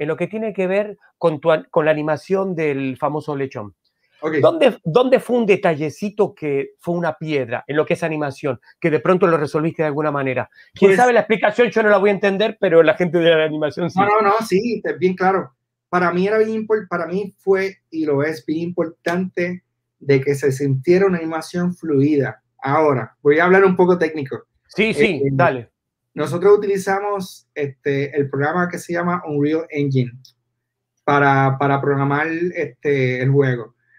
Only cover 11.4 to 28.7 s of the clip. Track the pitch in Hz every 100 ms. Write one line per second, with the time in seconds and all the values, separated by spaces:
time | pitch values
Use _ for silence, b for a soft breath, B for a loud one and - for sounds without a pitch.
11.4 | 311 - 233 226 208 202 208 190 202 190
12.4 | 220 - 190 165 156 151 175 170 165 160
13.4 | 156 156 151 170 175 180 202 214 202 220
14.4 | 220 185 240 190 165 139 185 185 185 190
15.4 | 135 _ _ _ - 180 175 180 196 220
16.4 | 220 220 220 214 - 170 165 190 196 -
17.4 | 190 190 190 - _ 160 151 139 151 156
18.4 | - 160 170 175 160 - 170 175 185 -
19.4 | 175 180 _ _ _ _ 139 135 139 139
20.4 | 143 135 139 131 170 180 196 170 160 160
21.4 | - 175 180 175 - 139 147 143 120 -
22.4 | _ _ 135 151 151 123 - _ 143 151
23.4 | 180 190 190 185 180 175 160 156 135 117
24.4 | _ _ _ - 220 147 156 143 139 135
25.4 | 170 127 110 _ _ _ _ 151 147 170
26.4 | 202 208 202 196 196 196 202 202 185 -
27.4 | _ 151 143 - 147 139 139 147 139 139
28.4 | 147 175 175